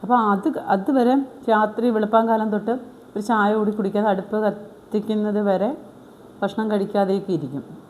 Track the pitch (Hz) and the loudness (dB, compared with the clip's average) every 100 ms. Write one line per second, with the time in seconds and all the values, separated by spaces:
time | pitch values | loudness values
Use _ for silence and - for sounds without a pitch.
0 | 202 247 214 202 311 - - 196 190 269 | 2 2 4 2 0 -4 0 0 2 2
1 | 240 269 269 - - 214 214 214 240 220 | 4 2 0 -8 0 2 2 0 0 2
2 | 208 220 226 220 220 208 214 247 - - | 2 2 4 2 2 -2 -2 -4 -6 -18
3 | - - 208 226 202 214 208 214 196 208 | -12 -10 -2 2 2 2 0 0 -2 0
4 | 214 190 - 214 214 208 - - - 214 | 0 0 -2 -2 -2 -4 -12 -20 -6 -4
5 | 208 214 214 208 202 185 202 302 - - | -2 -2 0 0 0 2 0 -4 -12 -20
6 | - - - - 196 202 220 208 202 208 | -20 -20 -20 -6 -4 -2 -2 0 0 0
7 | 196 196 185 175 139 135 - - - | 2 0 0 -4 -4 -8 -12 -18 -20